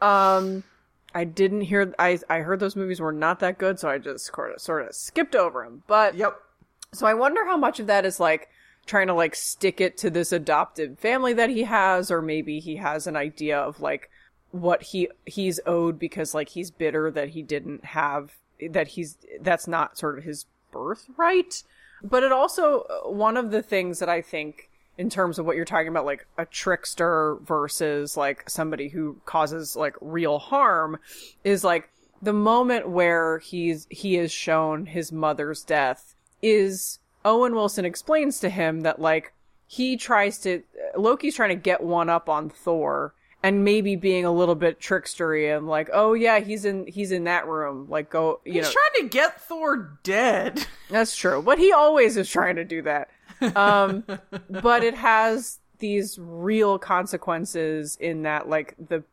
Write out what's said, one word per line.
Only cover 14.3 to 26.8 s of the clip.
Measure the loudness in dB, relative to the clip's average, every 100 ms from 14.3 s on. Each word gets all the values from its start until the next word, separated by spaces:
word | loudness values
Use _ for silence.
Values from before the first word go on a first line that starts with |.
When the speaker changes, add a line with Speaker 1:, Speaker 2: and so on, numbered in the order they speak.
| _ _
Speaker 1:
what | -4 0 0
he, | -2 -4 -4 -6 -14
he's | -4 -4 -2 -2
owed | 0 0 -2
because, | -8 -6 -6
like, | -6 -6
he's | -10 -12
bitter | -4 -2 0 -2
that | -4 -6
he | -8
didn't | -6 -6 -6 -14
have, | -6 -2 0 -2 -6 _ _ _ -4
that | -2 -2
he's, | -4 -10 -12 -20 -6
that's | 0 0 0
not | -2 -2 -4
sort | -6 -6
of |
his | -10 -14 -16 _ _
birthright. | -10 -8 -8 -10 0 2 2 0 -8 -14 _ -20 -18
But | 0 2
it | 4
also, | 4 2 2 2 2 -2 -8
one | -6 0 0 0
of | -2
the | -4
things | 0 -2 -2 -4
that | -2
I | -2
think, | -2 -8 -8 -14 -20 _ _ -8
in | -6
terms | 0 -2 0
of | -2
what | -2
you're |
talking | 0 0 0
about, | -2
like, | -2 -4 -8 -10
a |
trickster | -8 -6 -2 -2